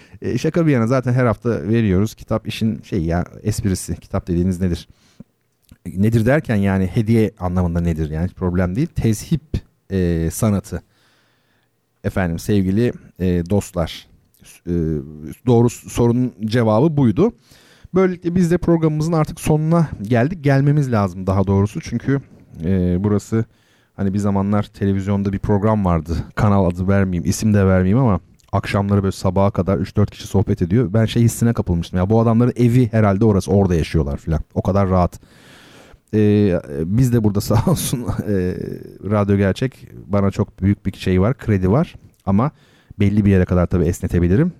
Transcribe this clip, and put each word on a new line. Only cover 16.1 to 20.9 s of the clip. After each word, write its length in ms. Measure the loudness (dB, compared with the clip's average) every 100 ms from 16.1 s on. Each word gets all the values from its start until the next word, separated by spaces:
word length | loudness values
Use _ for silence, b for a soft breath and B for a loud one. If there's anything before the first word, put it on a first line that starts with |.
| 2 -2 -4
cevabı 520 | -4 0 2 2 2 2
buydu. 360 | 2 2 0 -2 b b b b b
Böylelikle 400 | 0 0 0 -4
biz 160 | 0 2
de 80 | 2
programımızın 540 | 2 2 2 0 -2
artık 280 | 0 -2 -4
sonuna 480 | -2 0 2 2 0 -4
geldik. 420 | -2 0 0 -2
Gelmemiz 480 | 0 2 2 2 0